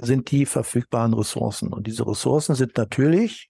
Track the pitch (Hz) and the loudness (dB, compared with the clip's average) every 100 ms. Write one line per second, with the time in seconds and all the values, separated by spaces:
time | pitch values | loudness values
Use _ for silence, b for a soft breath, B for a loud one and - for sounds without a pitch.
0 | 120 135 - 139 139 131 - 123 - 120 | 0 0 2 0 2 -2 -2 -2 0 0
1 | 117 113 107 - 113 - 110 - 107 113 | 2 2 -2 -4 -4 -4 -6 -6 -6 -4
2 | 117 107 127 147 151 131 127 - 101 - | -4 -2 0 2 2 0 0 0 -2 2
3 | 143 175 226 - | 4 4 2 -4